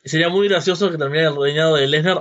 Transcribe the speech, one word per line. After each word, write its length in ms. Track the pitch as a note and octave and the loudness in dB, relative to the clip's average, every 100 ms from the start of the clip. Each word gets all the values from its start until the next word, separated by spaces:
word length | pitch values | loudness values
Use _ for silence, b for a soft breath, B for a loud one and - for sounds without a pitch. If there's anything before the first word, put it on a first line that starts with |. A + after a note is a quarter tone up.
Y 60 | - | -6
sería 180 | D#3+ E3+ | -2 0
muy 220 | F#3 G3+ | 0 0
gracioso 420 | F#3 F#3 E3+ G3 | 0 0 0 -2
que 60 | E3 | -2
terminara 320 | C#3 D3+ D#3+ | -4 0 -2
el 80 | C#3+ | 0
reinado 380 | C#3+ D3 D#3+ D#3 | -2 0 2 2
de 120 | C3+ | 2
Lesnar 320 | D3+ E3 F#3 | 0 0 -2